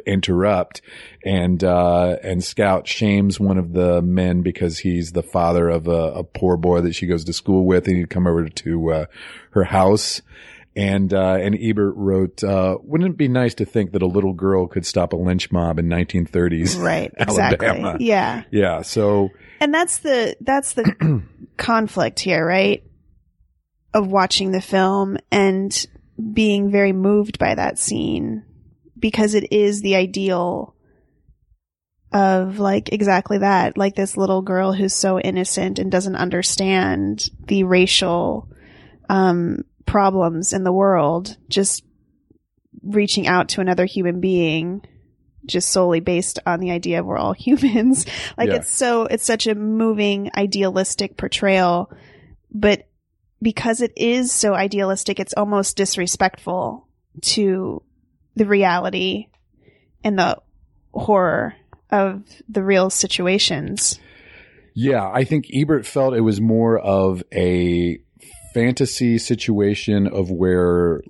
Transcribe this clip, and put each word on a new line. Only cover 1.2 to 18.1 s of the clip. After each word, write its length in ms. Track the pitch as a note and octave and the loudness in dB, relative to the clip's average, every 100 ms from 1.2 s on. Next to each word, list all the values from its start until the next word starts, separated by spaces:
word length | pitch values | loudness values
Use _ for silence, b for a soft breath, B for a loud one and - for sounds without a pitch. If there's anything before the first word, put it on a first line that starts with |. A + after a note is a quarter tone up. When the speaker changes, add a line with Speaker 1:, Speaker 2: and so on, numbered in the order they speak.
| F#2+ | -2
Speaker 1:
and, 380 | F#2+ F2+ F2 | 0 2 2
uh, 540 | F#2 F2+ F2 F2 F2+ - | 2 4 4 4 2 -2
and 200 | F#2+ F2+ | -4 -4
Scout 440 | - - G2+ F2+ - | -4 0 2 0 -2
shames 520 | - G#2+ G2+ G2+ F#2+ | -2 2 2 2 0
one 180 | G2 F#2 | 0 0
of 160 | E2+ | 0
the 280 | F2+ F2+ F2 | 0 2 2
men 380 | F2 F#2 F2+ F2 | 2 2 2 0
because 340 | F2 - F2 D#2 | -2 -2 -4 -2
he's 320 | F#2 F2 E2 | -2 -2 -2
the 120 | E2+ | -6
father 440 | - F2 E2+ F2 E2+ | -2 0 2 2 2
of 180 | E2+ E2 | 0 0
a, 240 | E2+ D#2+ | 0 -2
a 100 | C#2 | -4
poor 320 | E2+ - F#2 F2 | -10 -2 0 2
boy 260 | F2 F2 | 2 2
that 120 | E2+ E2 | 0 -2
she 120 | F2 | -2
goes 180 | E2 E2 | -2 -4
to 80 | |
school 320 | - - F#2 F#2 | -6 0 2 4
with, 220 | F#2 F#2+ | 2 2
and 100 | F2+ | -2
he'd 120 | E2+ | -2
come 160 | F#2 F2+ | -2 0
over 200 | E2+ D#2+ | 0 -2
to, 440 | - E2 E2 D#2+ | -8 -6 -4 -2
uh, 120 | D#2+ D#2 B B B B | -2 -4 B B B B
her 120 | G#2 F2+ | 0 2
house. 560 | F#2+ F#3 G#2 - - - B B B B - | 4 4 4 0 -8 -12 B B B B -4
And, 380 | G2 G2 F#2+ | -2 0 0
uh, 200 | F#2+ F#2 F#2 | 0 2 2
and 160 | G2+ G#2 | 0 0
Ebert 360 | A2+ G#2 G2+ G#2 | 0 0 0 0
wrote, 460 | G2 F#2+ F2+ - | 0 0 0 -2
uh, 340 | G2 F#2+ F#2 F#2+ | -2 0 0 -2
"Wouldn't 260 | C#3 D#3+ F#3 | -2 0 0
it 80 | D3 | 0
be 100 | C3+ | 0
nice 280 | B2+ A#2+ - | 2 0 -2
to 100 | G#2 | -2
think 260 | A2+ F#2 | -2 -2
that 120 | F#2+ | 0
a 40 | F#2 | 0
little 260 | G2 F#2+ | 0 0
girl 340 | E2+ F#2+ F#2+ F2 | 0 0 0 0
could 180 | F#2+ - | -4 -4
stop 260 | F#2+ F2 | -2 -2
a 40 | E2+ | -2
lynch 340 | F2+ F#2 - | 0 -2 0
mob 260 | F2 E2+ E2 | -2 0 0
in 100 | E2+ | 0
nineteen 360 | F2 F2+ F#2 E2 | 0 0 -2 -2
thirties 520 | F2+ F2 E2 E2+ F2+ | 0 0 0 -2 -2
Speaker 2:
Right, 340 | F2 D#3 - - | -2 -2 -4 -4
Speaker 1:
<laughs> 20 | |
Alabama?" 560 | A#2 - - - A2 | -2 0 2 0 0
Speaker 2:
exactly. 320 | - F#2 E2+ | -2 -4 -2
Yeah. 380 | A#3 | 0